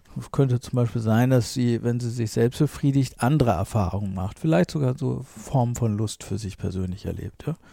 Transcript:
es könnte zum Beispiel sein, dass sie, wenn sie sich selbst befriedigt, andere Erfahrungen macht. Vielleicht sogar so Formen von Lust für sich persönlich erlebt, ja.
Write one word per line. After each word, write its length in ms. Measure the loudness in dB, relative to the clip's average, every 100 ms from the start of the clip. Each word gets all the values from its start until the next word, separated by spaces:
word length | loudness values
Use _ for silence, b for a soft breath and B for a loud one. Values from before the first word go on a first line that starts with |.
| _ -12
es 120 | -4
könnte 280 | 0 2 2
zum 160 | 0 0
Beispiel 260 | 0 0
sein, 280 | 2 4 6
dass 240 | 4 2
sie, 300 | 0 0 2
wenn 160 | 0 0
sie 100 | -2
sich 220 | -4 -2
selbst 260 | 2 2 2
befriedigt, 600 | 0 2 2 2 0 0
andere 300 | 2 4 4
Erfahrungen 600 | 2 0 0 0 0 -4 -4
macht. 240 | -6 -4
Vielleicht 320 | 0 2 2
sogar 260 | 0 -2 -2
so 240 | -4 -4
Formen 520 | -8 -16 -2 0 0 0
von 200 | 0 0
Lust 260 | -4 -6
für 140 | -8 -8
sich 180 | -8 -6
persönlich 480 | -6 -4 -4 -6 -8
erlebt, 400 | -8 -10 -8 -8
ja. 80 | -8 B